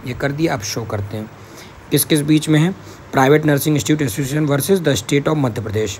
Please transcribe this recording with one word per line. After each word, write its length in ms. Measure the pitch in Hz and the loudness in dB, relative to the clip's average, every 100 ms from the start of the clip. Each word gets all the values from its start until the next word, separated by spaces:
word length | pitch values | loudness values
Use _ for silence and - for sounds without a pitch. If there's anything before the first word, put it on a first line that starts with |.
| 131 | -10
ये 80 | |
कर 180 | 120 139 | -4 -4
दिया। 220 | 143 160 | -2 -2
अब 60 | 143 | -2
शो 200 | - 123 | -6 -8
करते 320 | 113 107 101 107 | -6 -6 -6 -8
हैं 140 | 110 - - - - - - | -10 -16 -20 -20 -20 -20 -2
किस 140 | 147 | 0
किस 160 | - 160 | 2 0
बीच 260 | 147 156 151 | 4 2 4
में 120 | 151 | 4
है। 140 | 165 196 - - - | 4 -2 -14 -20 -4
Private 320 | - 131 151 156 | 2 4 4 4
Nursing 300 | 143 156 147 | 0 2 0
Institute 260 | - 151 | 0 0
Association 440 | 139 - 135 151 151 | 0 -2 -4 -2 0
versus 340 | 139 131 190 151 | 0 2 0 2
the 80 | 131 | -2
state 320 | - 143 143 | 0 0 2
of 80 | 156 | 0
Madhya 240 | 131 110 | 0 -2
Pradesh। 360 | 104 104 107 | -4 -2 -4